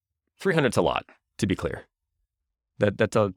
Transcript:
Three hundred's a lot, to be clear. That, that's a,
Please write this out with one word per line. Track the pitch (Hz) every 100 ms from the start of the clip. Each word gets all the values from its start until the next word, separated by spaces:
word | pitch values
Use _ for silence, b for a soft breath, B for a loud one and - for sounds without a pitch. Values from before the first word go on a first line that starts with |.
| _ _ _ _
Three | 196 165
hundred's | 131 104
a |
lot, | 82 62 - _ _ -
to | 101
be | 90
clear. | 80 - - _ _ _ _ _ _ _ _ -
That, | 104 101
that's | 110 113
a, | 101